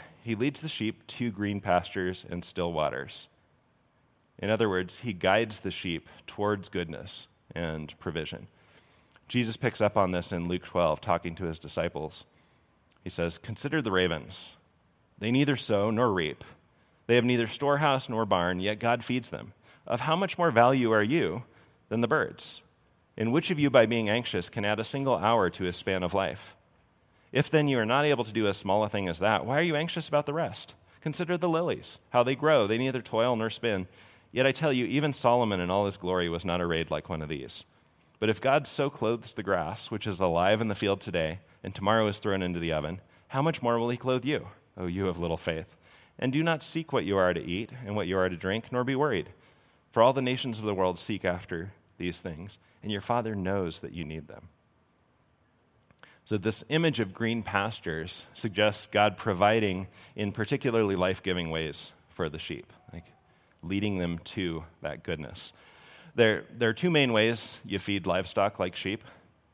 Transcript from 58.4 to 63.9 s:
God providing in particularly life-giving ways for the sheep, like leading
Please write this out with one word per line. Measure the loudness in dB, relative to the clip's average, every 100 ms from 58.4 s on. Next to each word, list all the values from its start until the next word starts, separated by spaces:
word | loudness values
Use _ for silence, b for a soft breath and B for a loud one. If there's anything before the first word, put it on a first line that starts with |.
| -6 4 2 2 0
God | 4 4 4
providing | -2 4 4 6 2 -2 -8 B B -6
in | -4
particularly | -4 -4 -2 0 2 2 2
life-giving | 2 0 -2 -2 -2
ways | -4 -4 -8 -14 -18 _
for | -6 -6
the | -6
sheep, | -10 -10 -12 -20 -20
like | -20 -20 _ b b b b
leading | -4 -2 0